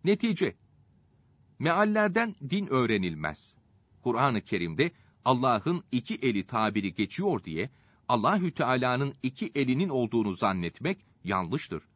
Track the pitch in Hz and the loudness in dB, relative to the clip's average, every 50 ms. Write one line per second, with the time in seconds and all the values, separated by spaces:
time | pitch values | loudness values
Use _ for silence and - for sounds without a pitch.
0 | - 180 208 - - 226 202 - 196 113 - _ _ _ _ _ _ _ _ _ | 4 2 2 2 2 0 2 2 0 -2 -2 _ _ _ _ _ _ _ _ _
1 | _ _ _ _ _ _ _ _ _ _ _ _ 123 165 170 190 208 214 208 220 | _ _ _ _ _ _ _ _ _ _ _ _ 0 2 4 4 2 4 4 2
2 | 208 208 175 226 233 226 190 _ 143 131 160 208 202 - 135 131 123 113 110 101 | 2 2 2 0 -2 -2 -4 _ -4 -2 -2 -2 0 2 2 2 4 4 2 2
3 | 92 90 80 76 76 76 76 - - - _ _ _ _ _ _ _ _ _ _ | 0 -2 -4 -4 -6 -6 -6 -8 -16 -20 _ _ _ _ _ _ _ _ _ _
4 | - 127 117 113 135 139 117 104 - - 107 92 87 82 78 76 151 170 - _ | -2 -2 2 2 2 2 2 0 -2 -2 -2 -2 -2 -2 0 0 -2 -2 -2 _
5 | - _ _ _ _ 123 131 123 131 131 120 107 - 156 175 175 - _ - 123 | -20 _ _ _ _ 2 2 2 2 2 0 0 0 -2 -4 -4 -4 _ -4 -4
6 | - - 113 - - 127 107 98 92 - 123 110 110 107 101 104 98 95 85 - | -4 -4 -8 -2 -2 0 0 0 -4 -2 -2 0 0 2 0 0 -2 -2 -2 -2
7 | 104 - - - 196 202 151 101 - 87 78 80 104 135 _ _ _ _ _ _ | -4 -2 -2 -4 -2 0 -2 -2 -4 -6 -6 -6 -6 -6 _ _ _ _ _ _
8 | _ - 123 117 101 139 196 202 180 175 - - 147 120 127 127 127 123 123 131 | _ -2 0 2 2 2 2 2 0 -2 -2 -2 0 0 2 2 2 0 0 0
9 | 139 139 135 _ - 131 - - 220 - - 143 135 127 127 139 196 185 135 127 | -2 -4 -4 _ -6 -6 -4 -4 -8 -4 -2 -2 0 2 2 0 0 0 0 0
10 | 120 110 - 117 107 104 92 - 117 101 95 90 87 85 - - - 123 98 - | 0 2 2 0 0 0 0 0 0 0 0 0 -4 -6 -6 -4 -4 -4 -4 -6
11 | _ _ _ _ - 90 98 92 90 82 117 139 - - 90 78 - _ _ | _ _ _ _ -4 -2 -2 0 0 -2 -4 -6 -4 -6 -10 -10 -10 _ _